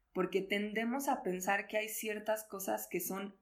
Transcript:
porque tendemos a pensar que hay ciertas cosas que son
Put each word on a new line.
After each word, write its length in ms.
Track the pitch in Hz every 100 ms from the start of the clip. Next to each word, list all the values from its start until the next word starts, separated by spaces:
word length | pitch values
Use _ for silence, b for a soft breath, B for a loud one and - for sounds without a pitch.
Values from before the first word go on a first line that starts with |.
| _
porque 300 | 185 180 190
tendemos 640 | 190 202 214 208 233 269 285
a 140 | 269
pensar 440 | 185 185 202 202 208
que 120 | 214
hay 100 | 220
ciertas 560 | - 220 214 214 214
cosas 420 | - 196 208 214 -
que 100 | 175
son 340 | 180 190 202 -